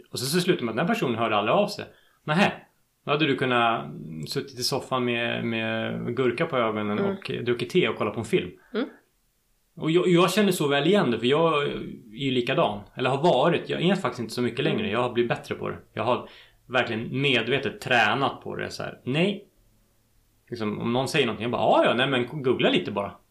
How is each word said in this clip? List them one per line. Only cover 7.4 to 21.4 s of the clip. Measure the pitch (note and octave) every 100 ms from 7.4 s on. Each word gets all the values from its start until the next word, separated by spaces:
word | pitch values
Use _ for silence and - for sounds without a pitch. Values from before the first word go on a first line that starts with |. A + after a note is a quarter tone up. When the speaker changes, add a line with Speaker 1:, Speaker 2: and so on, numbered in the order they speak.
Speaker 1:
druckit | A#2+ A#2+ A#2+
te | F3+ A#2+
och | A2
kollat | A2
på | A#2
en | A2
film. | F3+ - - _
Speaker 2:
Mm. | G#3+ C4+ - _ _ _ _ _ _ _ -
Speaker 1:
Och | D#3
jag, | E3+ F#3
jag | E3+ F3+
känner | G#3+ G3
så | F3+ C#3+
väl | C#3+ D#3
igen | G3+ C#3
det, | A2+
för | A#2+
jag | D3 E3 D3
är | C#3+ - - - B2
ju | G#2+ C3+
likadan. | B2+ B2 D3 B2 G#2 -
Eller | - B2+
har | C3+
varit. | E3+ B2+ D#3+ D3 -
Jag | C#3
är | E3
faktiskt | F#3+ C3 B2
inte | A2
så | -
mycket | A#2+ B2
längre. | D#3 A#2+
Speaker 2:
Mm. | F#2+
Speaker 1:
Jag | A2+
har | B2
blivit | A2+ A#2+
bättre | - -
på | G#2+ G#2
det. | F#2+ -
Jag | A2+
har | A2 A2+ - - - _ -
verkligen | B2 A#2 A2 A#2+ C3
medvetet | C#3 A#2+ A2+ C3+ G#2+ -
tränat | - A#2+ G#2 A#2+ C3 -
på | G2+ G2+
det. | G2+
Så | -
här, | - -
nej. | A#2 C#3+ F#3+ G3+ - _ _ _ _ _ _ _ _ _ -
Liksom, | A2 G#2+ G#2
om | A2+
någon | A#2+ C3
säger | D#3+ A#2+
någonting, | G#2